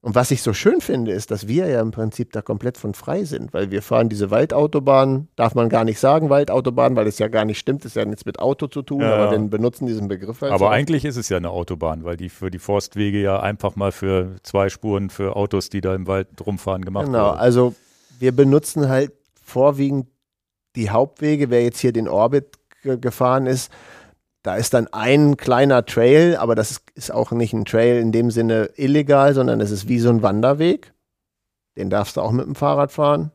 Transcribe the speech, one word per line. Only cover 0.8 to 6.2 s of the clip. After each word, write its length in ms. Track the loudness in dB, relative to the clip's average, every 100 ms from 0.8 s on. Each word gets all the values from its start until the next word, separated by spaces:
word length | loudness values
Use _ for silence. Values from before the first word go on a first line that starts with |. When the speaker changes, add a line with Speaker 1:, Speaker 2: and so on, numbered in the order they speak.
Speaker 1:
finde, 300 | 0 -2 -2
ist, 180 | -4 -6
dass 180 | -8 -2
wir 200 | -2 0
ja 140 | 0
im 100 | -2
Prinzip 400 | -2 -6 -4 -8
da 100 | -8
komplett 380 | -6 -6 -6 -6
von 160 | -10 -10
frei 300 | -6 -6 -6
sind, 280 | -8 -6
weil 160 | -6 -4
wir 140 | -6
fahren 260 | 0 0 2
diese 220 | 0 0
Waldautobahn, 960 | 2 2 2 0 0 4 4 4 0 -4 -2
darf 180 | 0
man 160 | 2 2
gar 140 | 2
nicht 160 | 0 2
sagen, 320 | 2 2